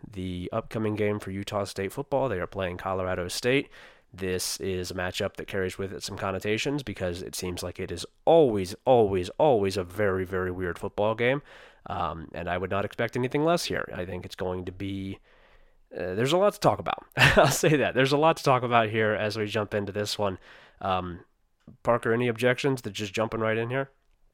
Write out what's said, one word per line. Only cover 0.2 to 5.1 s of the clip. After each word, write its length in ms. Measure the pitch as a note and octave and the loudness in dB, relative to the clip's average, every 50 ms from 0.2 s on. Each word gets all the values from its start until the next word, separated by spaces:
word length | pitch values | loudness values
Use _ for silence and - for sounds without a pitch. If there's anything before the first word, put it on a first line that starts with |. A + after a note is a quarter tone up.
| F#2 F#2 F2+ F2+ F2+ - | -6 -6 -6 -6 -6 -4
upcoming 420 | - A2+ - - - A2 A2 G#2+ G#2 | -6 -6 -6 -4 -4 -2 -2 -2 0
game 240 | G#2 G#2 G#2 G#2 G#2 | 0 0 0 0 -2
for 120 | - G2 | -6 -6
Utah 340 | F#2+ G2 G2+ - G#2 G2+ G2+ | -8 -6 -6 -4 -4 -4 -4
State 280 | - - F#2+ G2 F#2+ | -4 -4 -6 -6 -4
football. 360 | - C#3 C#3 - C#3 C3 C3+ B2 | -6 -8 -6 -2 0 0 0 0
They 100 | G2 F2 | -2 -4
are 80 | E2+ | -4
playing 300 | - - G2 F#2+ F2 F2+ | -4 -4 -4 -4 -4 -4
Colorado 500 | - - F#2+ F#2 F#2+ F#2 F#2 F#2 F2+ F2 F2+ | -4 -4 -4 -2 -2 -2 -2 -2 -4 -4 -4
State. 420 | - - - B2 C3 C#3+ - - - - - - - _ _ _ - | -6 -2 0 2 2 2 0 -4 -14 -20 -20 -20 -20 _ _ _ -12
This 460 | F2+ F#2 F#2 F#2 F2+ - - - - | -6 -4 -2 -2 -2 -2 -4 -6 -4
is 300 | - G2 F#2 F#2 F2+ - | -4 -4 -4 -4 -6 -6
a 40 | F#2 | -6
matchup 420 | F#2 F2+ F#2 | -4 -6 -4